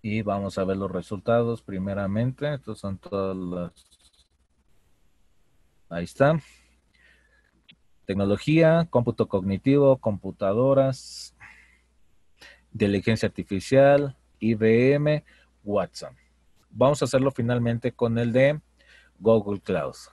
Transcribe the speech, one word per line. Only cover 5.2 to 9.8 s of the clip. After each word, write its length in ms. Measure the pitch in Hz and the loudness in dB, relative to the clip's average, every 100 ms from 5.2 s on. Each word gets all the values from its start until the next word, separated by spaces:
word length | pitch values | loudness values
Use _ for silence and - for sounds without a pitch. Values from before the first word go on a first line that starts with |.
| _ _ _ _ _ _ _ | _ _ _ _ _ _ _
Ahí 140 | 85 | -10
está. 360 | 87 - 139 160 - - _ _ _ _ _ _ _ _ _ _ _ _ _ _ - | -10 2 2 2 -4 -20 _ _ _ _ _ _ _ _ _ _ _ _ _ _ -6
Tecnología, 840 | 98 98 101 - 156 160 165 165 | -2 0 0 2 4 6 4 2
cómputo 360 | 120 120 110 110 | 0 0 -2 -2
cognitivo, 720 | 101 95 98 - 143 | -2 -2 -2 2 4